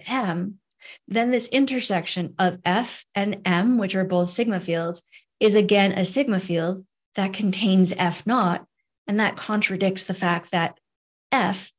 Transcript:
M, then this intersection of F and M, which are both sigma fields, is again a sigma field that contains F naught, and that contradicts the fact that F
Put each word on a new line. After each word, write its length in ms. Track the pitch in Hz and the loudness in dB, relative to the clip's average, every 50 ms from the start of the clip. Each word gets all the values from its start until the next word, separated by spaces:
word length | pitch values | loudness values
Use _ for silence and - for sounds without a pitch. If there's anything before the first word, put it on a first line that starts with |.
| - | -8
M, 480 | - 254 262 220 180 160 175 185 208 196 - _ _ _ _ - - - - _ | -6 -4 -2 -2 -2 -4 -4 -6 -8 -10 -14 _ _ _ _ -20 -20 -20 -20 _
then 240 | - 196 226 240 247 | -4 -2 0 0 2
this 160 | 254 226 233 | 0 0 -2
intersection 840 | - 247 269 277 269 262 247 - - 190 170 170 - - 185 170 - - | 0 0 0 2 2 0 -2 -2 -2 -2 -2 -2 -4 -4 -4 -6 -4 -2
of 200 | - 185 180 180 180 - | 0 0 0 0 0 0
F 400 | 175 185 226 247 - - - - _ - | 0 0 0 -2 -4 -10 -18 -14 _ -4
and 260 | 202 202 208 - 202 - | -4 -2 -2 -4 -2 0
M, 320 | 185 175 175 202 247 254 | 0 2 2 4 2 2
which 180 | 220 196 185 190 | 2 0 0 0
are 80 | 190 185 | -2 0
both 260 | 185 180 180 175 175 | 2 2 2 2 0
sigma 300 | - 240 226 226 196 175 | 0 -2 0 0 -2 -2
fields, 420 | - 175 165 165 170 170 170 - _ _ - - _ _ _ - | -2 -2 -2 -2 -2 -4 -6 -8 _ _ -20 -20 _ _ _ 2
is 160 | - 214 202 | 2 4 4
again 380 | 214 196 185 208 202 196 196 - | 4 4 4 4 4 4 2 2
a 100 | - 180 | 0 -2
sigma 360 | - - 269 277 247 196 185 | -2 0 -2 0 0 0 -2
field 440 | 190 - 170 165 165 180 190 190 - _ _ _ _ _ - | -2 -2 -2 -2 0 -2 -4 -6 -10 _ _ _ _ _ -6
that 160 | 202 190 190 | -4 -4 -4
contains 640 | 190 - 208 185 185 - 226 190 190 185 185 175 - | -2 -2 -2 -2 0 0 2 4 6 6 4 4 2
F 300 | - 180 175 - - - | 0 -2 -2 -2 -4 -2
naught, 400 | 214 247 247 196 170 175 - - _ _ _ _ _ _ _ - | 0 0 2 2 2 0 -2 -6 _ _ _ _ _ _ _ -6
and 120 | 208 202 214 | -2 0 0
that 180 | 214 - - | 0 0 -2
contradicts 680 | - - - 214 214 - - 190 180 196 190 190 185 - | -4 -6 -4 -2 -2 -2 -2 -2 0 0 0 0 -2 -4
the 100 | - 180 | -6 -4
fact 380 | 185 180 175 170 170 - - | -2 0 0 0 -2 -2 -4
that 260 | 190 170 165 - - _ _ _ _ _ _ _ _ _ _ - | -2 -2 -2 -2 -6 _ _ _ _ _ _ _ _ _ _ -2
F 400 | 269 254 185 - 190 - - - _ | 0 0 2 0 -2 -4 -10 -16 _